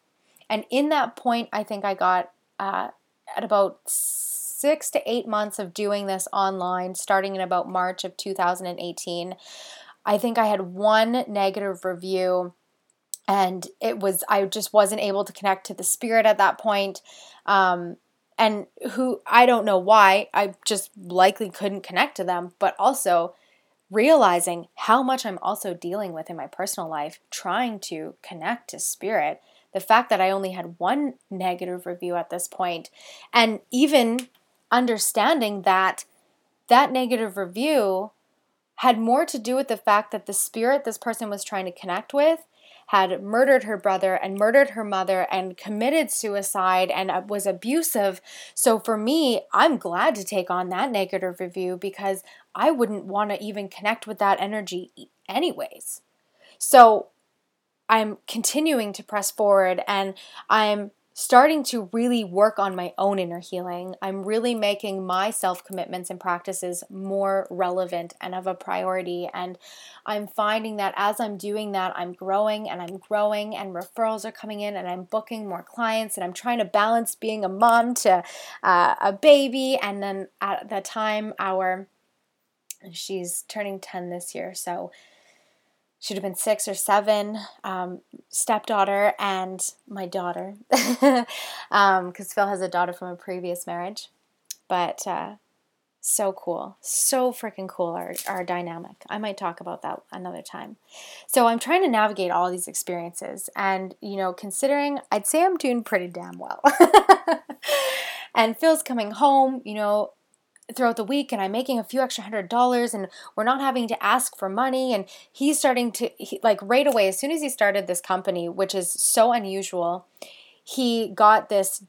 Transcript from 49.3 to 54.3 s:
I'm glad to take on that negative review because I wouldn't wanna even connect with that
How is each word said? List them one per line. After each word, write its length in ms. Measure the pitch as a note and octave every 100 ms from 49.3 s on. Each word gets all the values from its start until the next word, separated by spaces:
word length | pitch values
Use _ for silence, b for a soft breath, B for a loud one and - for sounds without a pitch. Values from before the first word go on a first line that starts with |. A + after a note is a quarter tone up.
| A3+ -
I'm 240 | - D4+ C4+
glad 380 | F#3 F3 C#4+
to 100 | A3
take 260 | F#3 G3+ F3+
on 200 | F3+ F3+
that 200 | F#3 C4+
negative 500 | A3 F#3 F#3+ F#3 F3+
review 360 | F#3 F#3 F3+ F3+
because 460 | G3 G3 G3 F#3+ - B B
I 160 | - C4
wouldn't 340 | D4 A3+ G#3
wanna 320 | F#3+ G3+ G#3 G3+
even 280 | G#3 G3+ G3
connect 380 | - G3+ A3+ -
with 120 | G#3+
that 200 | G3+